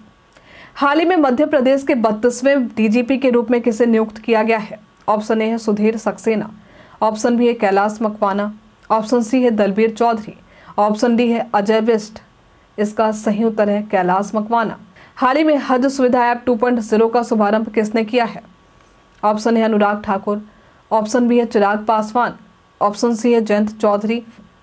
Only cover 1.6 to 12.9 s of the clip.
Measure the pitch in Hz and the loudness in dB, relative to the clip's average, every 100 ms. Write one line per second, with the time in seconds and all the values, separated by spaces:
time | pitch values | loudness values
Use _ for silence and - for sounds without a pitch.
1.6 | 254 269 277 262 220 214 240 233 269 285 | 2 2 0 0 0 0 -2 0 0 2
2.6 | 233 220 220 233 247 269 262 240 220 240 | 0 0 2 2 0 0 2 2 2 0
3.6 | 240 214 233 220 220 - - 220 220 220 | 0 0 2 2 0 -6 -2 0 2 -2
4.6 | 214 - - _ - 214 214 220 220 226 | -4 -14 -20 _ -4 -2 0 -2 -2 -2
5.6 | 226 208 214 226 208 185 220 214 - - | -2 0 0 0 -4 -4 -2 -2 -4 -12
6.6 | - - - - 214 214 247 240 240 233 | -20 -20 -20 -4 -2 0 0 2 2 0
7.6 | 202 196 214 214 214 214 202 202 208 208 | 0 2 0 -2 -6 -2 -2 -2 -4 -8
8.6 | _ _ - 220 214 240 226 254 247 220 | _ _ -2 -2 0 -2 0 0 2 2
9.6 | 202 202 220 220 233 220 - - - - | 0 2 0 0 -2 -2 -6 -18 -20 -20
10.6 | - - 208 208 240 233 240 233 - 214 | -8 -2 0 0 0 2 2 0 -2 -2
11.6 | 202 220 220 220 - - - _ _ _ | 0 0 2 0 -2 -16 -20 _ _ _
12.6 | _ - 208 | _ -6 -4